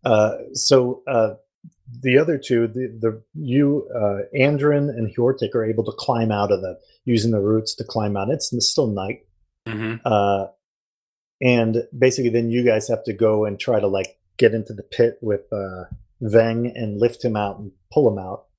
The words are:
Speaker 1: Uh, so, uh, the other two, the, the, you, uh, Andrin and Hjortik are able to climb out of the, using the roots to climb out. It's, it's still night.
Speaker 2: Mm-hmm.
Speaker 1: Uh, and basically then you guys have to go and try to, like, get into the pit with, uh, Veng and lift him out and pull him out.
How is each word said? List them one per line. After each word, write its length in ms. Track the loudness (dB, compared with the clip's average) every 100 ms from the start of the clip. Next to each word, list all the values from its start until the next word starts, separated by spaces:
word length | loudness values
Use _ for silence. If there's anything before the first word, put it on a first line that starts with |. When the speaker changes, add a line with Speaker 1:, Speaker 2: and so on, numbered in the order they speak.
Speaker 1:
Uh, 280 | 4 4 4 0 -10
so, 500 | -4 4 4 4 -4 -2
uh, 220 | 0 0 -2 _ _ -20 _ -20 -6
the 160 | 4 4
other 200 | 4 -2
two, 300 | 0 2 2
the, 200 | -2 -8 -4
the, 240 | -4 -4 _
you, 520 | -10 0 2 2 0 -4
uh, 280 | -2 -2 -2 -4 2
Andrin 520 | 2 4 2 2 0
and 260 | -4 -4
Hjortik 400 | 0 0 0 -2
are 80 | -2
able 220 | 0 -2
to 80 | -4 -6
climb 320 | -2 0 0
out 220 | 0 0
of 80 | 0
the, 180 | -2 -12 _ _
using 260 | 0 0 2
the 80 | 0
roots 340 | 2 0 -2
to 100 | -10
climb 320 | -6 -4 -4 -4
out. 100 | -4
It's, 220 | -4 -4
it's 160 | -2 -2
still 180 | 0 0
night. 320 | -2 -6 -10 _ _ _ _
Speaker 2:
Mm-hmm. 360 | -10 -6 -6 -6
Speaker 1:
Uh, 440 | 0 2 2 0 -2 _ _ _ _ _ _ _ _ _
and 420 | 2 4 2 0 -4 2
basically 340 | 2 2 0
then 200 | 0 0
you 140 | 2
guys 240 | 2 2 -2
have 160 | -4
to 80 | -4
go 320 | 0 2 2
and 120 | -2 -4
try 220 | -2 0
to, 80 | 0
like, 300 | -2 -6 _ _
get 180 | 0 2
into 200 | 2 -6
the 100 | -14
pit 360 | -10 0 0 0
with, 240 | -4 -4 -4
uh, 320 | -8 -8 -12 -16 -18 -20 _
Veng 480 | 2 4 4 0 -4
and 240 | -4 -6 0
lift 240 | 0 0
him 140 | -4 -2
out 220 | -4 -6
and 120 | -16 _ _
pull 220 | 2 2
him 80 | 0
out. 280 | -8 -12 _